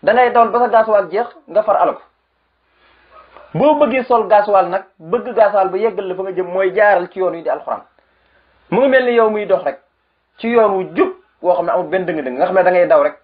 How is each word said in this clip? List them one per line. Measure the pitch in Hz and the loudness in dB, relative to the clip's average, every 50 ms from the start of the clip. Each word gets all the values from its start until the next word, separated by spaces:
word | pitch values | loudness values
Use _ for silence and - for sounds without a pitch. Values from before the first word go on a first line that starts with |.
Da | - 160 | 2 2
ngay | 220 247 254 240 | 2 4 2 2
dawal | 214 240 233 220 | 4 2 2 2
ba | 190 240 | 2 0
sa | 247 240 | 0 2
gasoil | 202 226 220 220 214 202 190 160 | 2 2 2 4 0 0 0 -2
jeex, | 165 202 240 240 - - _ - | -4 -6 -6 -6 -10 -20 _ -4
nga | 170 - | -2 -2
far | - - 196 | 0 0 0
alko. | - 175 - - - - _ _ _ _ _ _ _ _ _ _ _ _ _ _ _ _ _ _ _ _ _ _ - - _ _ - - - - | 0 0 0 -2 -6 -14 _ _ _ _ _ _ _ _ _ _ _ _ _ _ _ _ _ _ _ _ _ _ -20 -20 _ _ -20 -20 -10 -4
Boo | 156 254 294 302 294 | 0 2 2 4 2
bëggee | 254 233 233 262 240 | 2 0 0 -4 -2
sol | - 247 233 214 185 | 0 0 0 2 2
gasoil | 180 208 208 208 202 190 180 175 | 2 2 2 2 2 2 2 0
nag, | 175 196 - _ _ _ | -4 -8 -8 _ _ _
bëgg | 165 160 196 247 208 247 226 | -8 -6 -6 -6 -6 -4 0
gasoil | 214 220 196 208 202 190 185 | 2 2 2 2 0 0 0
ba | 180 | -2
yeggal | 190 214 226 190 185 202 185 | -2 -2 -2 -4 -4 -8 -8
la | 180 | -8
fa | 185 | -8
nga | 190 196 | -8 -8
jëm, | 185 170 185 | -6 -8 -8
mooy | 175 180 190 196 190 180 | -6 -4 -2 -2 -2 0
jaaral | 208 208 208 196 175 175 180 | 2 2 4 4 2 0 -4
ci | - 196 | -6 -4
yoon | 190 175 165 | -4 -4 -4
wi | 170 | -6
di | 160 151 | -6 -6
alquran. | 151 151 - - 117 104 - _ _ _ _ _ _ _ _ _ _ _ _ _ _ _ _ _ | -6 -6 -6 -10 -10 -10 -10 _ _ _ _ _ _ _ _ _ _ _ _ _ _ _ _ _
Mu | 165 208 | 0 0
ngi | 269 277 | 2 2
mel | 262 262 254 | 2 2 2
ni | 247 240 | 2 2
yow | 233 226 220 | 2 2 2
muy | 214 208 208 | 0 -2 -2
dox | 185 196 170 - | 0 -2 0 0
rek, | 143 135 - _ _ _ _ _ _ _ _ _ _ _ _ | -6 -8 -8 _ _ _ _ _ _ _ _ _ _ _ _
ci | - 226 | -6 0
yoon | 240 233 220 208 | 2 2 2 2
wu | 196 190 185 - 170 | 0 -2 -4 -4 -2
jub | 190 370 370 - _ _ _ _ _ | -2 -2 -2 -2 _ _ _ _ _
woo | - 180 180 | -2 -2 0
xam | 180 170 | 0 0
ne | 170 | -2
amul | - 180 180 - | -2 -2 -2 -2
benn | 160 190 185 | -4 -4 -4
dëng-dëng, | 180 170 156 135 127 123 131 | -4 -6 -6 -6 -6 -2 -2
nga | 165 | -2
xam | 180 185 | 0 2
ne | 190 | 2
da | 180 180 | 2 2
ngay | 180 180 175 | 4 2 2
daw | 156 165 147 | 4 4 2
rek. | 143 147 - - | 2 0 -4 -8